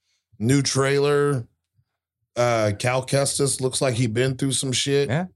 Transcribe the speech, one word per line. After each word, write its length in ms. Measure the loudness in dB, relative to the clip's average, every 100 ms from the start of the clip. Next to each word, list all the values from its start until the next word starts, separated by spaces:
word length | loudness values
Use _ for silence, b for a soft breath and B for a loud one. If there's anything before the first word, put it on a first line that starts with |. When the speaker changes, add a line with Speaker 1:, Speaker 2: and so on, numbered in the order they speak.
| _ _ _ -4
Speaker 1:
new 220 | 0 2
trailer. 840 | 2 0 2 2 2 2 0 -2 -6 _ _ _ _ _ _ _ _ -2
Uh, 360 | 2 2 0 0
Cal 260 | -2 -2 0
Kestis 540 | 0 0 0 -2 0
looks 200 | -2 0
like 140 | 0 0
he 120 | 0
been 280 | 0 0 0
through 160 | -2
some 180 | -2 -2
shit. 380 | -2 0 0 2
Speaker 2:
Yeah. 160 | -2 -4